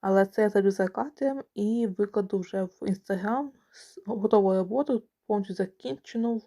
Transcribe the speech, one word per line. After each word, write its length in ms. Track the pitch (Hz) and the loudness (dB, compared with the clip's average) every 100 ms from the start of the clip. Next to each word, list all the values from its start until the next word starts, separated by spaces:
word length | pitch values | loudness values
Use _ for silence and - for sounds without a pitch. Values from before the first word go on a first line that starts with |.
Але 240 | 196 196 196 | 2 4 4
це 160 | - | 2
я 80 | 214 | 2
зроблю 220 | 208 196 | 4 2
за 160 | 196 185 | 2 -2
кадром 560 | - 262 - 269 269 - | -2 -8 -2 -4 -4 -10
і 340 | - 208 233 233 185 | -6 -2 0 -2 -2
викладу 420 | 208 214 196 196 | -2 -2 -2 -4
вже 240 | 180 196 | -4 -4
в 140 | 185 _ | -6 _
Instagram 680 | 202 190 _ 190 202 240 285 - _ | -4 -4 _ -4 -2 -4 -4 -12 _
с-, 300 | - - - - | -20 -20 -18 -8
готову 480 | 220 202 214 190 | -2 4 4 4
роботу, 500 | 190 185 233 294 240 - _ _ | 2 0 -2 0 -2 -4 _ _
повністю 260 | 208 196 | -2 -2
закінчену 880 | 190 190 _ 247 269 - 226 233 226 | -4 -6 _ -10 -10 -8 -4 -2 -2